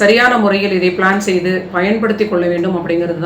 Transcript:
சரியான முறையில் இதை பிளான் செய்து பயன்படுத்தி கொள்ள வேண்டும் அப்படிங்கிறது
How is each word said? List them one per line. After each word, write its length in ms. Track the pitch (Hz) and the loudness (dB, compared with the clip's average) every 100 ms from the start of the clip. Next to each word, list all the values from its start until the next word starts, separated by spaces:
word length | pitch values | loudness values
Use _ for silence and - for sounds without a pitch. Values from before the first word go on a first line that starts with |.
சரியான 300 | 208 226 247 240 | 2 4 4 2
முறையில் 320 | 202 196 196 190 | 2 0 0 0
இதை 120 | 185 180 | 0 0
பிளான் 260 | 190 202 202 | 0 0 0
செய்து 260 | 185 180 180 - | 0 0 -2 -4
பயன்படுத்தி 520 | 180 185 220 214 208 208 | -2 0 0 0 -2 0
கொள்ள 160 | 180 175 | 0 0
வேண்டும் 240 | 175 185 180 | -2 -2 -2
அப்படிங்கிறது 420 | 165 170 170 160 | -2 -2 -2 -4